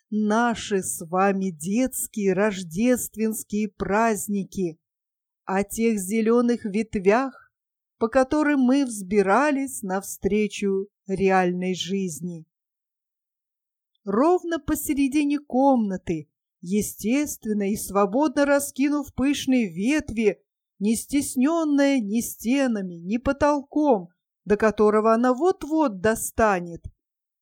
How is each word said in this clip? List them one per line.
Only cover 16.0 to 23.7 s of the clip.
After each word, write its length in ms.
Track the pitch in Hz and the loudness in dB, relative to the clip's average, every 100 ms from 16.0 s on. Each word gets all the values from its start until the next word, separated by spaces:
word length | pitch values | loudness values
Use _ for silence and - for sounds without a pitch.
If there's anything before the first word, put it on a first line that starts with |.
| - 165 151 _ _ _ | -6 -6 -8 _ _ _
естественно 1080 | 175 208 202 - 208 269 294 - 220 208 196 | -4 -2 -2 -4 -2 -2 -2 -6 -4 -2 -2
и 40 | 214 | -4
свободно 720 | - 190 202 233 311 285 285 | -2 0 0 2 0 2 2
раскинув 680 | 285 285 - 285 294 285 | 0 -2 -2 0 0 -4
пышные 580 | - 269 269 - 254 208 | -2 -2 0 2 2 0
ветви, 720 | 160 220 302 294 214 214 - _ _ _ - | -2 0 0 -2 0 0 0 _ _ _ -4
не 160 | 202 226 | -2 -2
стесненная 1040 | - 285 277 254 269 339 311 285 277 277 | -2 -2 -2 0 2 2 2 2 2 2
ни 220 | 202 226 | 0 -2
стенами, 760 | - - 214 277 262 214 185 170 | -4 -6 0 2 2 -2 -6 -8
ни 220 | 175 240 | -6 -4
потолком, 920 | 277 277 294 294 262 | -2 2 2 2 -2